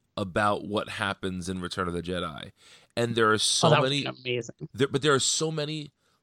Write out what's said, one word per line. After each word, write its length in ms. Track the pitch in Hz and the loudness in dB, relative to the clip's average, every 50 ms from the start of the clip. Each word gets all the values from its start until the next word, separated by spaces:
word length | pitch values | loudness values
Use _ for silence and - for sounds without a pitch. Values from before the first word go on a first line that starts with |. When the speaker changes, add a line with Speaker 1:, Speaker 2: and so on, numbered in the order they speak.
| _ _ - | _ _ -8
Speaker 1:
about 500 | - 104 95 82 113 104 104 104 80 - 95 | -8 -6 -4 -2 0 2 2 0 0 -4 -4
what 220 | 104 107 - - | -4 -4 -4 -4
happens 600 | - - 107 98 98 - - 95 92 92 85 92 | -2 0 0 0 0 -2 -4 -6 -6 -4 -4 -4
in 100 | 95 92 | -4 -4
Return 260 | 90 90 - 101 92 87 | -4 -6 -2 -2 -2 -2
of 60 | 87 | -2
the 80 | 87 | -4
Jedi. 500 | 85 87 90 87 87 82 71 58 - - - _ _ - - - _ _ - | -4 -4 -4 -4 -4 -6 -6 -10 -14 -16 -18 _ _ -20 -20 -20 _ _ -4
And 200 | - 120 117 117 | -2 0 0 4
there 160 | 117 113 107 | 4 6 6
are 60 | 110 104 | 6 4
so 300 | - - - - - 165 | 2 2 2 4 6 6
Speaker 2:
Oh, 40 | |
that 100 | 147 147 | 6 6
would 40 | 135 131 | 4 2
Speaker 1:
many 120 | 143 143 127 | 0 -2 -4
Speaker 2:
be 40 | 131 | -4
amazing. 640 | 131 127 127 127 123 123 117 120 - - - - - | -8 -8 -6 -4 -4 -4 -4 -8 -12 -14 -14 -8 -2
Speaker 1:
there, 140 | 101 135 - | 0 0 0
but 120 | 139 139 | 0 0
there 120 | 123 151 143 | 2 4 2
are 60 | 131 | 4
so 320 | - - - - 160 160 | 2 2 0 0 -2 -2
many, 400 | 160 156 147 147 156 156 147 147 _ _ _ _ _ _ | -4 -4 -6 -6 -6 -8 -10 -12 _ _ _ _ _ _